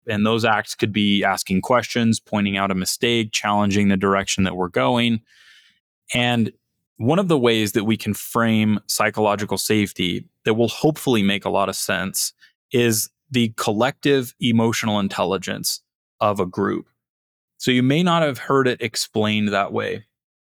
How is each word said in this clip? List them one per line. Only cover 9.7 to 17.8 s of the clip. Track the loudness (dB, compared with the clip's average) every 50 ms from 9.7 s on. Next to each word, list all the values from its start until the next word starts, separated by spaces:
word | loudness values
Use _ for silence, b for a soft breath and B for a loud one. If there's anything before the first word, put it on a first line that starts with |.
| 0 0 0 0 -2 -4 -4 -4 -4 -4 -8 -12 _ _ _
that | -2 0
will | 2 0 0
hopefully | 0 0 0 0 0 0 0 0 2 2 2
make | 2 0 -2 -2
a | -2
lot | 0 0 0 0
of | -2
sense | -4 -4 -4 -4 -4 -4 -6 -6 -6 -6 -6 b b b b b _ _ _
is | 0 2 2 2 2 0 -2 -6 _ _ _ _
the | -2 0 0 0 -2
collective | -4 -2 -2 0 2 0 0 0 -2 0 0 2 2 0 -4 -8 _
emotional | -2 0 2 2 2 2 0 -2 -2 -2 -2 -2
intelligence | -2 -2 -2 -2 -2 -2 -2 -2 -4 -6 -8 -6 -6 -6 -6 -6 -10 _ _ _ _ _ _ _
of | -2 0 0 0
a | -2
group. | -4 -2 -2 -2 -2 -2 -4 -8 -12 _ _ _ _ _ _ _ _ _ _ _ _ _ -6
So | -2 0 2
you | 2